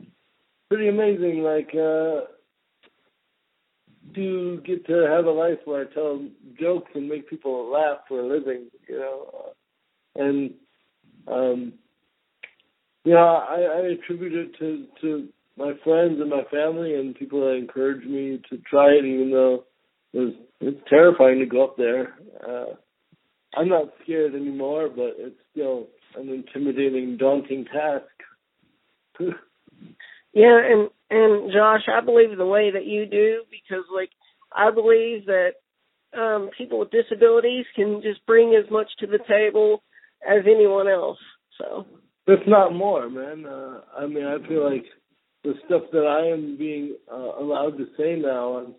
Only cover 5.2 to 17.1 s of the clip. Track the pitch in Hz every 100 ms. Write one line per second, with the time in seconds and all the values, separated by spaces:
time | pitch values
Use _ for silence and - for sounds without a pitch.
5.2 | 165 156 170 156 151 143 135 151 151 143
6.2 | 143 _ 135 120 170 180 - 147 143 147
7.2 | - 160 139 127 117 143 151 143 - 131
8.2 | 123 147 135 123 120 _ - 127 135 135
9.2 | - 135 - - _ _ _ _ _ -
10.2 | 139 143 135 - _ _ _ _ _ _
11.2 | - 127 127 123 120 - _ _ _ _
12.2 | _ _ - _ _ _ _ _ 160 170
13.2 | 170 165 113 170 175 165 180 170 - 170
14.2 | 175 160 165 - 160 151 131 - 160 151
15.2 | 143 _ _ - 143 143 160 160 175 147
16.2 | 147 139 131 147 156 165 165 147 135